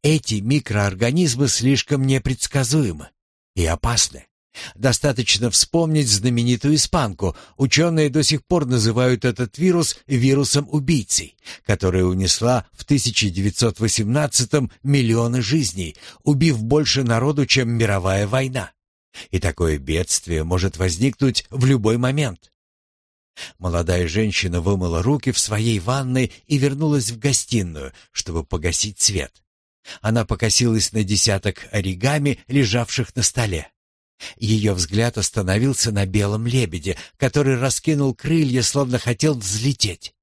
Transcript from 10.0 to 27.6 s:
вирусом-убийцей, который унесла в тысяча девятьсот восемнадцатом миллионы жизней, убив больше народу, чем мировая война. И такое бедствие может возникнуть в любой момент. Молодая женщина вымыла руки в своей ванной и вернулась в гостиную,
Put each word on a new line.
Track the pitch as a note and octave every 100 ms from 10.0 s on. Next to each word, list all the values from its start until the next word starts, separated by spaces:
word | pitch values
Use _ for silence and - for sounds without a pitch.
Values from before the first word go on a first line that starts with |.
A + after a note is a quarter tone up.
| -
вирусом-убийцей, | C3+ C3 C3+ C3+ C#3+ C#3+ D3+ C3 D#3 G2 - - _ - - -
который | G2+ F#2 F#2 F2+
унесла | F#2 F#2+ - A#2+ B2 -
в | - -
тысяча | C#3+ A#2+ G#2 G#2+
девятьсот | F2 G2 - A#2 -
восемнадцатом | A2 - G#2+ C3+ D3 - B2 D3 B2 -
миллионы | C3 C#3+ A#2 A#2 A#2 B2+
жизней, | G#2 D#3 A2 F2+ E2+ - - -
убив | - C#3+ E3 A#2+
больше | A2 D3 D3 C3+
народу, | B2 A2+ C3+ D3
чем | C3+ C3+ A#2
мировая | A#2 A2+ G2 F#2 G2 G2+
война. | B2+ C3+ B2+ F2+ _ _ _ _ - -
И | F#2
такое | E2+ D2+ E2 D2+
бедствие | C2+ D#2+ - - - D#2+
может | D#2+ F#2 F#2+ -
возникнуть | F#2 E2 C3 - C#3 - -
в | C3+ B2+
любой | C3 G#2 A#2+
момент. | B2+ C#3 C#3 F2+ _ _ _ _ _ _ _ _ _ - - _
Молодая | F2+ E2+ E2+ F2+ E2+
женщина | F#2+ A2 F#2 F#2+ F2
вымыла | E2+ G2 F2+ E2
руки | G2 C#3+ -
в | -
своей | - G#2+ A2+ G#2+
ванной | F2+ C3+ B2+ B2+ B2 - _
и | D3
вернулась | C#3 C#3 D#3 D3 A2
в | A#2
гостиную, | C#3 C3 - A2+